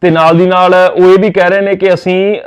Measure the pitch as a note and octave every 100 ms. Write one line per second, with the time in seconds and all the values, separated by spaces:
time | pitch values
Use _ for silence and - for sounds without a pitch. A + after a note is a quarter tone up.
0 | F3+ E3 D#3+ E3 F3+ F#3 F3+ F#3 F#3 F3
1 | F#3 F#3+ G#3 G3 F3 G3 G3 F#3+ F#3+ F3+
2 | F#3 F#3 G3 G#3